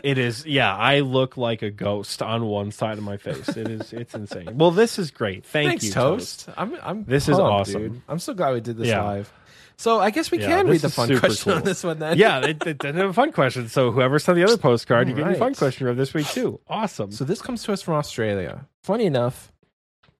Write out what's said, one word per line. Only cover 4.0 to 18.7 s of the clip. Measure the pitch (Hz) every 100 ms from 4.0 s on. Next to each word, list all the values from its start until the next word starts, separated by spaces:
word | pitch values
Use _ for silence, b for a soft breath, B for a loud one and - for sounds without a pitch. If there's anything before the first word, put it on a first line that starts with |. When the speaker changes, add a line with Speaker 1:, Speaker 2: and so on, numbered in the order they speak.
| 120
Speaker 1:
insane. | - 104 - 85
Well, | 123 165
this | 170 233 -
is | 160
great. | - 107 95
Thank | - 151 147
Speaker 2:
Thanks, | -
Speaker 1:
you, | 107
Speaker 2:
Toast. | 98 131 196 - -
Speaker 1:
Toast. | - -
Speaker 2:
I'm, | 196 330
I'm | - 208
Speaker 1:
This | 202 139 -
is |
Speaker 2:
pumped, | 143 151
Speaker 1:
awesome. | 101 98 101
Speaker 2:
dude. | 113 120 -
I'm | 165
so | 311
glad | 208 147
we | 120
did | 117 113
this | 113
Speaker 1:
Yeah. | 101
Speaker 2:
live. | 104 101 104 - B B B B
So | 226 226
I | 196
guess | 311 320
we | 349
Speaker 1:
Yeah, | -
Speaker 2:
can | 359 381
read |
Speaker 1:
this | 339
Speaker 2:
the | 160
Speaker 1:
is |
Speaker 2:
fun | - 120
Speaker 1:
super | 131
Speaker 2:
question | 190 101 202
on | 165
Speaker 1:
cool. |
Speaker 2:
this | 196 175
one | 180 156
then. | 156 170
Speaker 1:
Yeah, | 214 139
it, | 139 156 170
it | 143
didn't | 143 160
have | 196
a |
fun | 185 294
question. | 226 131 127 117
So | 143 127
whoever | 117 127 147
sent | -
the | 175
other | 190
postcard, | 233 139 120 - 120 127
you |
get | 127
your | 165
fun | 190
Speaker 2:
All | 254
right. | 277
Speaker 1:
question | 143 - 127
read | 120
this | 135
week | 165 143
too. | 254 233 131 -
Awesome. | 175 220 - 101
Speaker 2:
So | 104
this | 139 214
comes | - 240
to | -
us | 196
from | -
Australia. | 151 143 - 110 101 78 50 -